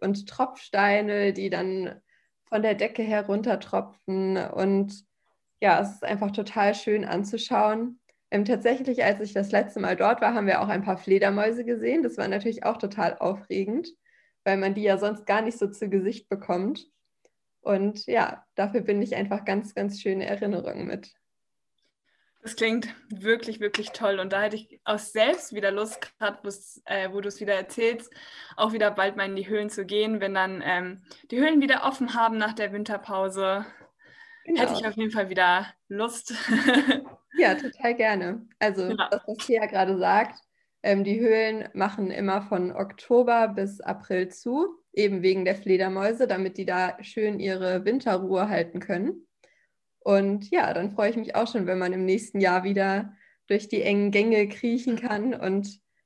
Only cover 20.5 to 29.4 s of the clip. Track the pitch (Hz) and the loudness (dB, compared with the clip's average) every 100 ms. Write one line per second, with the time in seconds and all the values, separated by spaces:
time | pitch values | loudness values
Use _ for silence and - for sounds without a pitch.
20.5 | 180 - - - - - _ _ _ _ | -4 -6 -8 -8 -8 -12 _ _ _ _
21.5 | _ _ _ _ _ _ _ _ _ 220 | _ _ _ _ _ _ _ _ _ -12
22.5 | - 220 226 - - - 196 202 226 226 | -2 0 0 -2 -12 -16 -4 2 2 2
23.5 | 214 208 214 208 - 220 196 190 196 214 | -4 -4 -4 -6 -2 0 0 0 0 0
24.5 | 214 220 - - 214 214 220 233 349 - | -4 -12 -12 -4 -4 -2 2 2 2 -2
25.5 | 208 196 196 220 220 - - 208 202 202 | -2 -2 0 -4 -8 -14 -6 -6 -6 -12
26.5 | 196 - - - 196 190 196 202 202 202 | -12 -16 -18 -6 -4 -4 -6 -8 -6 -2
27.5 | 196 196 - 226 233 - - - - - | -2 -2 -2 0 -2 -8 -20 -20 -20 -12
28.5 | - 214 220 214 202 196 202 196 196 | -2 -2 2 0 2 -2 0 -4 -4